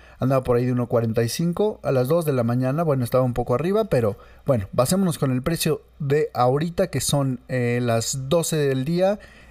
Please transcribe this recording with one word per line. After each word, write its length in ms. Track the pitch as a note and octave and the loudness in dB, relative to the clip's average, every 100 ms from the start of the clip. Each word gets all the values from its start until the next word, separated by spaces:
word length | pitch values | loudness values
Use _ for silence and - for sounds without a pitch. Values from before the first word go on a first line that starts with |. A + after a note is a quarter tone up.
| - - | -18 -4
andaba 260 | B2+ C3+ | 0 0
por 140 | B2+ A#2+ | 2 0
ahí 80 | B2 | 2
de 60 | |
uno 160 | B2 A#2 | -2 0
cuarenta 340 | A#2+ A2+ A2+ | 0 0 0
y 80 | A#2 | -2
cinco. 500 | - E3+ E3+ G#3 G#3+ | 0 -2 0 -2 -2
A 80 | C#3 | -2
las 180 | C3 B2+ | 0 2
dos 180 | E3+ D#3 | 0 0
de 80 | |
la 100 | C3 | 0
mañana, 380 | A#2 B2 B2+ D3+ | 0 0 0 -2
bueno, 200 | E3 C3 | 0 0
estaba 220 | A#2+ B2+ | 0 2
un 80 | B2+ | 0
poco 220 | A#2+ A#2+ | -2 -2
arriba, 320 | B2 E3+ G#3 G#3+ | -2 0 0 2
pero 320 | B2+ A2 G2 - - | 0 0 -2 -12 -8
bueno, 240 | - A#2+ F#2+ | 0 0 0
basémonos 440 | - B2 F#3+ F#3 - | 0 2 2 0 0
con 140 | C#3 | 0
el 100 | B2+ | 0
precio 400 | E3 E3 E3 C#3 - - | -2 -2 -2 -2 -6 -8
de 300 | C#3 D3 D3+ | -2 0 0
ahorita, 540 | - B2 C#3+ E3+ E3+ F#3 | 2 2 2 -2 -2 -2
que 120 | C3+ | -2
son, 400 | - C#3+ C3+ B2+ - | -2 0 0 -4 -4
eh, 320 | B2+ A#2+ A#2+ | -4 -2 0
las 460 | A#2+ A2+ - C3+ C3+ | 0 0 -2 -6 0
doce 280 | E3+ D#3 D#3 | 0 0 0
del 280 | C#3+ C3 | 0 0
día, 340 | C#3 F3 F#3+ G#3 - - - | 0 2 2 0 -8 -20 -16